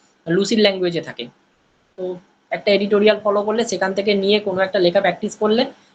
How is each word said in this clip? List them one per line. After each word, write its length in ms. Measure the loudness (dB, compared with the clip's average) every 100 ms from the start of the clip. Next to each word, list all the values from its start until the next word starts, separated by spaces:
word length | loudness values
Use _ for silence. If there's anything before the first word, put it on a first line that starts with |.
| _ _ -4
লুসিড 300 | -2 0 2
ল্যাঙ্গুয়েজে 420 | 2 2 -2 -4
থাকে। 260 | -8 -12 -14 -16 _ _ _ _ _ -12
তো 200 | -10 -10 _ _ -10
একটা 220 | -4 0
এডিটোরিয়াল 480 | 2 2 4 4 2
ফলো 180 | 0 0
করলে, 220 | 0 -2
সেখান 300 | -2 -2 -2
থেকে 200 | -2 0
নিয়ে 240 | 0 2 0
কোনো 220 | 0 -2
একটা 180 | 0 2
লেখা 220 | 2 2
প্র্যাকটিস 360 | 0 -2 -6 -2
করলে, 280 | 0 0 -2 -6 _